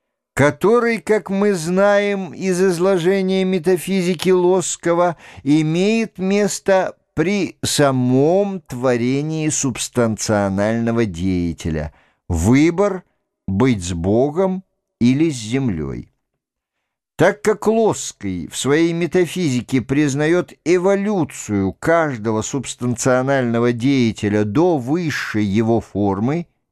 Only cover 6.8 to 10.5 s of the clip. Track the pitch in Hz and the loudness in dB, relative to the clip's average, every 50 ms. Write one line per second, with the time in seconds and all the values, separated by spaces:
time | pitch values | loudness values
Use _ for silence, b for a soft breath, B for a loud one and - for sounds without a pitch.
6.8 | 180 - - - _ _ _ - 160 175 208 202 175 120 - _ - - - - | 2 0 -6 -10 _ _ _ -2 0 0 0 0 -2 -4 -6 _ -6 -4 0 2
7.8 | 147 139 131 127 127 123 127 131 139 156 175 196 208 196 190 185 - _ - 123 | 2 2 2 2 0 2 2 4 4 4 2 2 0 -2 -4 -10 -10 _ -10 -4
8.8 | 123 131 123 117 117 123 131 143 147 156 160 160 156 151 - - - 135 117 - | 0 0 0 0 0 0 0 -2 -2 -4 -4 -4 -4 -2 -4 -2 -4 -4 -4 -4
9.8 | - - - 127 120 113 110 101 - - 110 104 101 98 | -8 -6 -2 0 0 0 -2 -4 -2 0 0 0 0 0